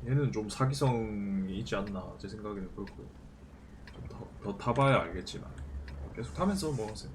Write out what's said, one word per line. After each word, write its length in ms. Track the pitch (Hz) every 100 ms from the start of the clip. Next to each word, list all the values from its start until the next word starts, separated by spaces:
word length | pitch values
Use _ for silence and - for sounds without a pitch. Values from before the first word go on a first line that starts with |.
| 120
얘는 240 | 139 139
좀 160 | 104 107
사기성이 1080 | - 131 139 139 120 110 104 101 98 95 95
있지 160 | 117 104
않나 380 | 101 95 92 -
제 80 | 98
생각에는 420 | 107 107 101 92 -
그렇고요. 320 | 98 - - - - - - - - - -
좀 140 | - -
더, 200 | - - -
더 140 | 104 98
타봐야 440 | - 117 139 120
알겠지만 480 | 85 87 95 - - - - - - - - -
계속 180 | 120
타면서 380 | - 190 190 156
뭐 160 | 135 107
하세요. 220 | 107 -